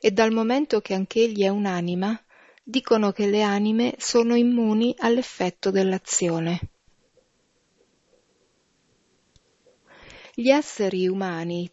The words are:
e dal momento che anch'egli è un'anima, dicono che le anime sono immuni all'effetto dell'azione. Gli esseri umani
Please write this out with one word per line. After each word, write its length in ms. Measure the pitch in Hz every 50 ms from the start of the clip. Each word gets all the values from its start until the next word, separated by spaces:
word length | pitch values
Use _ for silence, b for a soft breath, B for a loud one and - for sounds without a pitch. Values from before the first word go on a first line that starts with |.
e 100 | - 220
dal 220 | 196 220 220 220
momento 480 | 226 226 220 226 247 277 302 - - 208
che 140 | - - 196
anch'egli 500 | 190 190 - - 226 226 233 214 202 196
è 40 | 196
un'anima, 720 | 202 208 202 196 180 175 175 175 180 180 190 208 226 - b b b b b b b b b
dicono 480 | - 220 262 - - 240 220 214 202
che 140 | 190 - 208
le 160 | 202 202 214
anime 520 | 214 202 202 202 208 214 220 226 240 247 - -
sono 360 | - - - 233 233 233 240
immuni 600 | 233 240 240 247 240 226 214 214 220 233 247 - -
all'effetto 720 | 226 233 233 254 247 - - - 185 180 - _ - 196
dell'azione. 920 | 190 196 190 190 190 185 - - - - 185 170 165 165 165 165 175 170 - - - _ _ _ _ _ _ _ _ _ _ _ _ _ _ _ _ _ _ _ _ _ _ _ _ _ _ _ _ _ _ _ _ _ _ _ _ _ _ _ _ _ _ _ _ _ _ _ _ _ _ _ _ _ _ _ _ _ _ _ _ _ B B B B B B B B B B B
Gli 160 | - 233 262
esseri 560 | 277 294 294 - - - 208 190 190 185 185
umani 640 | 180 190 196 196 180 170 165 170 170 175 175 175 180